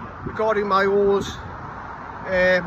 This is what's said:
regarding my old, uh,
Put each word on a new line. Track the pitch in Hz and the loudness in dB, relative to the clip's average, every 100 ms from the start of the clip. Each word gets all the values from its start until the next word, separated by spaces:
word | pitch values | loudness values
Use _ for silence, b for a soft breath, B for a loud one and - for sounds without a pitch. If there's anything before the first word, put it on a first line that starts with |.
| - - - | -14 -12 -8
regarding | - 220 208 202 | -2 0 2 2
my | 190 196 | 2 4
old, | 202 202 196 - - - - - - - - - - - | 4 4 2 0 -8 -12 -12 -12 -12 -12 -12 -14 -10 -2
uh, | 185 185 180 | 2 4 4